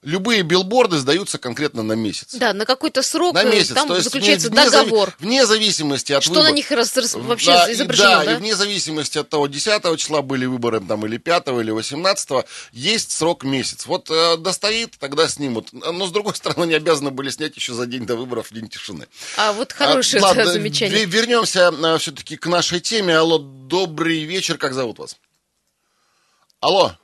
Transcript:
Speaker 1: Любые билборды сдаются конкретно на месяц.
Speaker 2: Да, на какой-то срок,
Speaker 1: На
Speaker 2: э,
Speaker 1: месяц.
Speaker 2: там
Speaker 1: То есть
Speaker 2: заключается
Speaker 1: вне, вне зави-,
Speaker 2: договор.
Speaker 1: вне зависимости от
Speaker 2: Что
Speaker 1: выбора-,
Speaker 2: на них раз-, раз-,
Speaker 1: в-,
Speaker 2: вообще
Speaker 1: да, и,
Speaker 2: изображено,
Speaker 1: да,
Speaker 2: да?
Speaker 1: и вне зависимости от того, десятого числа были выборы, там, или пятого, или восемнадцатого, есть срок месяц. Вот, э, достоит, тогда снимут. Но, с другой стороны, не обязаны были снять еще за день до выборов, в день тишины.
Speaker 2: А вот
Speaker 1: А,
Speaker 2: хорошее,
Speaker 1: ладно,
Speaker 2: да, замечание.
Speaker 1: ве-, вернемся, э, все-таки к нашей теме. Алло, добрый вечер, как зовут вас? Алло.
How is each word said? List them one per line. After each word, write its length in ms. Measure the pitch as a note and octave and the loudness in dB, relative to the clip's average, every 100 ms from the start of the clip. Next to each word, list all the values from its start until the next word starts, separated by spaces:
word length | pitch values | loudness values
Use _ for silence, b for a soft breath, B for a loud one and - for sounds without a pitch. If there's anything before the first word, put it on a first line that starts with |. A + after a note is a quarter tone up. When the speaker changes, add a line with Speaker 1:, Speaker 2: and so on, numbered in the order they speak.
Speaker 1:
Любые 400 | C#3 F3+ G3 A3+ | -4 -4 0 0
билборды 560 | E3 F3+ F#3+ B3 A#3 E3 | 4 2 2 2 4 2
сдаются 400 | C3 E3 G3+ - | 2 0 0 -6
конкретно 440 | - D3 D3+ A#2 | -6 -4 -4 -4
на 120 | A2 | -2
месяц. 400 | A2 G#2+ F2+ - | -2 -2 -6 -12
Speaker 2:
Да, 180 | B3 A#3+ | -2 -2
на 140 | G3 A3 | 0 -2
какой-то 340 | C4 D#4 C4 | -2 0 -2
срок, 300 | C4 D#4+ F4 | -2 0 2
Speaker 1:
На 100 | F3+ | 4
Speaker 2:
э, 60 | G#3+ | 4
Speaker 1:
месяц. 220 | G#3 E3 | 4 2
Speaker 2:
там 140 | C3 D4 | 2 0
Speaker 1:
То 60 | |
есть 100 | F3+ | 0
Speaker 2:
заключается 460 | A#3+ C#4 D4+ C#4+ A3+ | 0 0 2 2 4
Speaker 1:
вне, 100 | G#3+ | 4
вне 100 | C#4+ | 6
зави-, 140 | C4+ C#4 | 6 4
Speaker 2:
договор. 240 | A3 F#3+ - | 4 2 -2
Speaker 1:
вне 280 | F#3 C4+ A#3+ | -2 2 4
зависимости 400 | A3 G#3+ E3 D3+ C3+ - | 4 2 0 -2 -2 0
от 100 | C#3 | 0
Speaker 2:
Что 80 | C3+ | 2
Speaker 1:
выбора-, 160 | D#4 D#4 | 4 4
Speaker 2:
на 20 | |
них 160 | D4 - | 2 0
раз-, 240 | C#4 G#3+ C4 | -2 0 0
раз-, 180 | A#3 | -2
Speaker 1:
в-, 120 | A3+ A#3+ | -4 -4
Speaker 2:
вообще 260 | A#3 - | 0 4
Speaker 1:
да, 160 | F3 F3 | 6 6
и, 20 | |
Speaker 2:
изображено, 340 | A3+ C#4+ - G3+ | 2 0 4 6
Speaker 1:
да, 140 | F3 | 6
Speaker 2:
да? 80 | D3+ | 4
Speaker 1:
и 40 | A3+ | -2
вне 180 | G#3 G3 | -2 -2
зависимости 640 | G3+ G3+ D3+ D#3 C#3 D#3 | 0 -2 -4 -4 -4 -4
от 100 | C#3+ | -2
того, 160 | D3+ C#3+ | 0 -2
десятого 500 | C#3+ G#3+ G#3 F3 D#3+ | -2 0 0 0 -2
числа 240 | - D3+ | -2 -2
были 240 | C3 C3+ | -2 -2
выборы, 360 | B2+ B2+ A#2 A2 | -2 -2 0 -2
там, 260 | F#2+ G#2+ G#2+ | -2 -4 -4
или 100 | A#2 | -6
пятого, 440 | - F3 D3 B2 | 0 0 2 -4
или 100 | A2 | -2
восемнадцатого, 760 | A2 A2 C#3+ F#3 G3+ - C3 - B B | -4 -4 -4 -2 -2 -2 -4 -4 B B
есть 400 | A#2 D3+ A3 - | -6 -2 -2 -4
срок 320 | - D#3+ E3+ | -2 -2 -2
месяц. 420 | C3 C3+ A2+ - - | -2 -4 -4 -8 -6
Вот, 240 | C3+ - | -8 -4
э, 260 | D#3+ E3+ E3+ | 0 2 0
достоит, 600 | E3+ F3+ G#3 A3 A#3 - | -2 -4 -4 -4 -6 -10
тогда 300 | C#3 C#3+ D#3+ | -6 0 0
снимут. 400 | - C#3+ A2+ - | 0 -4 -4 -6
Но, 340 | B2 D3+ F3 F#3+ | -10 -8 -4 -4
с 40 | |
другой 240 | F3+ G#3 | -2 -4
стороны, 320 | - G3 D3 E3+ | -4 -4 -2 0
не 80 | |
обязаны 380 | D#3 D#3 D3+ C#3 | 0 2 0 -2
были 180 | C3 C#3 | -6 -8
снять 240 | - D#3 - | -6 -10 -8
еще 160 | - | -8
за 120 | A#2+ B2 | -6 -6
день 180 | B2+ | -8
до 120 | A2+ A#2 | -6 -6
выборов, 320 | B2+ A#2 G#2+ | -4 -8 -8
в 40 | |
день 140 | A2+ G#2 | -12 -14
тишины. 380 | - - E2+ - B B - | -14 -14 -14 -16 B B -2
Speaker 2:
А 140 | G#3+ | -2
вот 200 | G#3 C4+ - | -2 -8 -2
Speaker 1:
А, 80 | C#4 | 0
Speaker 2:
хорошее, 360 | C#4 A#3+ A#3+ | 2 2 4
Speaker 1:
ладно, 220 | F#3+ G#3+ | 4 4
Speaker 2:
да, 60 | G#3 | 2
замечание. 480 | F3 G#3+ C#3+ G#3 G3+ | 0 -2 -2 0 0
Speaker 1:
ве-, 80 | G#3 | 0
вернемся, 640 | G3+ A#3 A#3 G3+ F#3 F3+ | 0 2 0 0 4 4
э, 260 | D#3+ E3 D#3+ | 4 0 0
все-таки 380 | - C3+ - D#3 | -2 -10 -14 -10
к 100 | E3 | -2
нашей 320 | F3 - F3 | 0 0 -4
теме. 360 | - A3+ F#3+ D#3+ | -2 -2 2 4
Алло, 220 | E3 D#3+ | 4 2
добрый 840 | C#3 C3+ C3 F3+ F#3 D3+ E3 E3 | -2 -20 -4 -2 -2 -2 -2 -2
вечер, 340 | D#3 F#3 F3+ D#3 | -4 -6 -4 -4
как 140 | D3 | -4
зовут 260 | C3 B2 G2+ | -4 -6 -8
вас? 180 | D2+ - _ _ _ _ _ _ _ _ _ _ _ _ _ _ | -16 -20 _ _ _ _ _ _ _ _ _ _ _ _ _ _
Алло. 320 | C#3+ F#3+ C#3 E2+ | 0 4 2 0